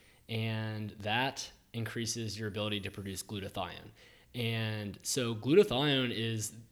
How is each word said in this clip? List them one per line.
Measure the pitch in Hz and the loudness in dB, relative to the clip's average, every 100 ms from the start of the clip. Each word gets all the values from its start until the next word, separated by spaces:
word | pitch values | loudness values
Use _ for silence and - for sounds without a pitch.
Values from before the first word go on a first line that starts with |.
| - - - | -20 -20 -6
and | 113 113 110 110 107 107 95 | -2 0 0 -2 -4 -6 -6
that | 104 117 135 139 - - _ | 0 2 2 -2 -10 -12 _
increases | 120 110 120 113 117 110 104 | -4 -4 -2 -2 -2 -4 -4
your | 110 | -4
ability | 101 107 104 | -2 0 0
to | 101 | -4
produce | 101 98 92 | -6 -6 -6
glutathione. | - 107 98 - 90 80 - - - - - | -6 -6 -6 -4 -6 -6 -14 -18 -20 -20 -14
And | 120 113 113 110 107 101 90 | -2 0 0 0 -2 -4 -6
so | - - 117 | -2 0 0
glutathione | 117 120 175 202 127 147 135 123 | 0 6 8 8 6 4 4 2
is | 104 113 110 104 110 113 | 0 0 0 -4 -8 -20